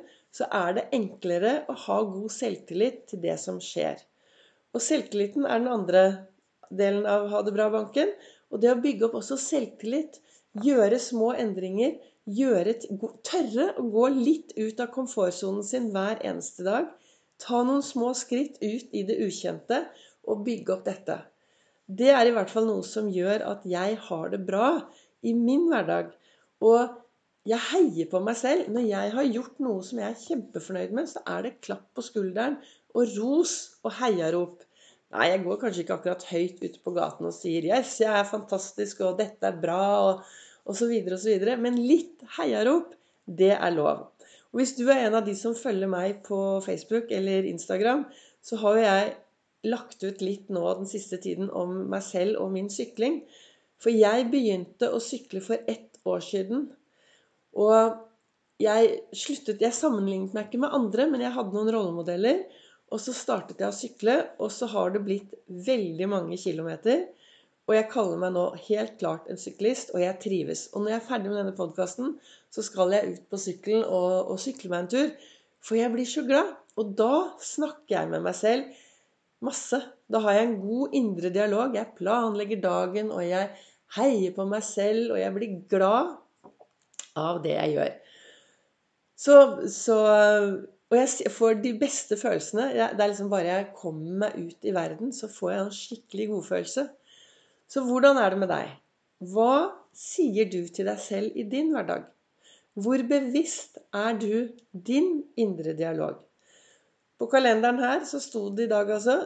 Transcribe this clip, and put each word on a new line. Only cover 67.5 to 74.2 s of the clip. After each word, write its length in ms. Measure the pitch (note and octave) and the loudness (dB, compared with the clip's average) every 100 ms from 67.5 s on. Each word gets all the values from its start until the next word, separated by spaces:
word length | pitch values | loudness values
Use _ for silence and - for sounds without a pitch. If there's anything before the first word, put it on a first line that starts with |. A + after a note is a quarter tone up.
| _ - | _ 2
og 80 | G#3+ | 2
jeg 120 | A3 | 2
kaller 260 | B3 G3 E3+ | 0 -2 0
meg 140 | F#3 | -2
nå 100 | F3+ F3+ F3 - | 0 -2 -2 -2
helt 300 | G#3 A3 - | -2 -2 -4
klart 280 | E3 D#3+ - | -4 -4 -8
en 80 | F#3 | -12
syklist, 520 | - - G#3+ B3+ - | -12 -2 0 0 -4
og 80 | F3+ | -2
jeg 160 | F3+ F#3 | -2 -2
trives. 440 | G#3 F#3 D3 D#3+ - | -4 -2 -2 -6 -8
Og 80 | G3+ | -4
når 120 | G#3 | -2
jeg 60 | A3+ | -4
er 80 | A3+ | -4
ferdig 220 | A#3+ G3 | -6 -4
med 80 | G#3 | -4
denne 160 | G3 F#3+ | -4 -6
podcasten, 600 | F3 D#3+ F3+ - C4 - - - _ | -6 -4 -6 -4 -6 -8 -14 -20 _
så 140 | - G#3 | -10 -6
skal 300 | G3 F#3 G3+ | 0 2 2
jeg 180 | G3 | 0
ut 120 | F3 - | -6 -10
på 100 | G3 | -8
sykkelen 440 | G3 F3+ G3+ A3 A3 | -6 -6 0 2 2
og, 460 | F#3 F3+ F#3 | 2 2 2